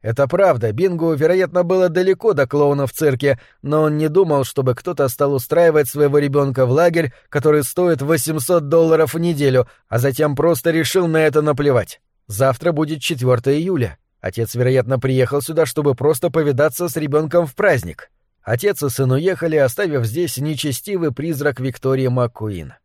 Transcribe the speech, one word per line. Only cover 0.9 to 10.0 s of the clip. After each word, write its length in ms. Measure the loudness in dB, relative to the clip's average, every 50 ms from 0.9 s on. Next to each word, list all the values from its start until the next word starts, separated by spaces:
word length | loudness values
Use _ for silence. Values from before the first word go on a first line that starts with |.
| 0 0 0 -2 0
вероятно, 480 | 2 2 2 2 2 0 0 0 -2
было 260 | 0 0 2 2 2 2
далеко 440 | 2 0 0 0 0 0 0 0
до 160 | 2 2 0 0
клоуна 400 | 0 0 2 2 2 0 -4 -6
в 40 |
цирке, 460 | -4 0 0 0 0 2 0 0 0 -2 -6 _ _ _
но 200 | -6 -2 0 2
он 160 | 2 2 0 0
не 100 | -2 0
думал, 340 | 2 2 2 4 2 0
чтобы 320 | 0 -2 -4 -2 0 0 -2
кто-то 340 | -2 -6 -8 -2 0 0 -2
стал 240 | 0 -2 0 0
устраивать 560 | 0 -2 -2 0 2 4 4 4 4 2 0 0
своего 300 | 0 0 0 2 4 2
ребёнка 480 | 2 2 0 0 0 0 0 0 2
в 60 | 2
лагерь, 400 | 4 4 4 2 2 0 -2 -2 -6 _ _ _
который 340 | -6 0 2 2 2 2
стоит 400 | 0 -2 -2 0 0 0 0 0
восемьсот 680 | 0 -2 -2 0 0 -4 -4 -4 0 0 0 0 2 2
долларов 460 | 2 2 4 4 4 2 2 0 0
в 40 | -2
неделю, 500 | -2 -2 -2 0 0 2 2 2 0 0 _ _ _ _
а 100 | -4
затем 360 | 0